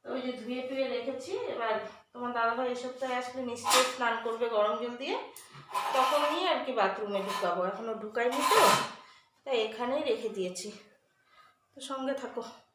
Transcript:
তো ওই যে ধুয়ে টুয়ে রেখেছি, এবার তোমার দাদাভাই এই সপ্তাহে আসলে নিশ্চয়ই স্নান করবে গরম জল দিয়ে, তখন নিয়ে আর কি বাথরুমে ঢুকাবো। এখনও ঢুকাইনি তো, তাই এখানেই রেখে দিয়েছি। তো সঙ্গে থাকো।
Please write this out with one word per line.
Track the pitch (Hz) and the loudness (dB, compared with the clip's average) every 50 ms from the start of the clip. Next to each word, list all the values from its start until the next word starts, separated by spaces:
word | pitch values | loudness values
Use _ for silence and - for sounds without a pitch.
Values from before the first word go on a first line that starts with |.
তো | _ 247 247 | _ -4 -6
ওই | 254 247 | -4 -4
যে | 254 240 214 | -4 -6 -6
ধুয়ে | 220 240 247 254 269 262 | -6 -6 -4 -4 -4 -4
টুয়ে | 269 262 269 240 240 | -2 -2 0 0 -2
রেখেছি, | 240 - 269 254 - - 349 392 494 466 - | -2 -4 -4 -6 -6 -6 -6 -4 -4 -4 -4
এবার | 233 240 226 220 214 214 214 - - - - _ | -4 -2 0 0 0 0 -2 -6 -14 -16 -20 _
তোমার | _ 247 247 240 240 233 | _ -6 -6 -2 0 2
দাদাভাই | 233 226 233 247 254 247 | 2 2 2 2 0 0
এই | 247 240 | -2 -2
সপ্তাহে | 254 254 254 - 269 254 247 247 | -4 -8 -6 -6 -4 -2 -2 -2
আসলে | 247 247 254 262 262 240 | -4 -4 -6 -6 -4 -4
নিশ্চয়ই | 233 240 - - 240 254 254 254 | -6 -4 2 4 6 6 6 4
স্নান | 254 - 247 233 226 226 - | 0 0 0 0 0 0 -2
করবে | 233 226 226 240 233 226 | -4 -2 -2 -2 0 2
গরম | 208 208 214 208 220 | 2 4 4 2 0
জল | 247 240 247 240 | -2 -6 -6 -6
দিয়ে, | 269 320 440 - - - - - - - - - - - - - - - - | -4 -2 -2 -4 -4 -8 -14 -18 -18 -18 -20 -20 -18 -6 -4 -2 -2 2 2
তখন | 262 262 262 294 294 294 294 | 4 4 4 4 4 2 2
নিয়ে | 311 349 370 349 | 0 2 2 2
আর | 311 - - | 2 2 0
কি | 262 233 226 | -2 2 2
বাথরুমে | 196 190 196 214 214 202 202 196 190 | 2 2 2 -2 -4 -2 -2 -2 -2
ঢুকাবো। | 202 - - 190 175 175 180 180 190 | -2 -2 0 0 0 2 2 0 -2
এখনও | 196 196 226 226 214 - | -2 -4 -6 -6 -6 -6
ঢুকাইনি | 208 214 - 240 240 247 262 285 - - | -6 -6 -2 0 0 2 2 2 4 6
তো, | 427 453 - - - - - - - - - - - - _ _ _ _ _ | 8 8 10 8 8 6 2 -2 -8 -14 -18 -20 -20 -20 _ _ _ _ _
তাই | 277 262 226 220 | 0 0 0 0
এখানেই | 220 220 233 247 247 269 302 294 269 | 0 -2 -4 -2 -2 0 0 0 0
রেখে | 220 - 233 214 190 | 0 0 -2 -6 -4
দিয়েছি। | 196 180 180 180 - - 208 - - - - _ _ _ _ _ _ _ _ _ - - - _ _ _ _ | -2 -4 -4 -4 -6 -10 -10 -12 -14 -20 -20 _ _ _ _ _ _ _ _ _ -20 -20 -20 _ _ _ _
তো | _ 277 262 262 | _ -14 -8 -6
সঙ্গে | 269 262 262 269 262 269 | -6 -2 -2 -2 -2 -2
থাকো। | 247 233 - 240 226 - - - _ _ _ | -4 -6 -6 -6 -8 -8 -12 -18 _ _ _